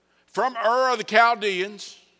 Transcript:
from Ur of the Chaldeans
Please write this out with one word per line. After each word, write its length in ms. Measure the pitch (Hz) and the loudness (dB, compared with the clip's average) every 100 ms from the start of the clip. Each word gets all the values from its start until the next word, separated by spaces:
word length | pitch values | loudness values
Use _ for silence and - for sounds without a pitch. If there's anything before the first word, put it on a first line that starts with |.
| _ _ _ | _ _ _
from 300 | - 247 240 | -4 -4 -2
Ur 360 | 214 247 262 | 0 2 0
of 60 | 240 | -2
the 60 | |
Chaldeans 920 | 208 214 233 233 202 185 196 208 - - _ _ | 0 4 4 2 -2 -4 -6 -10 -18 -20 _ _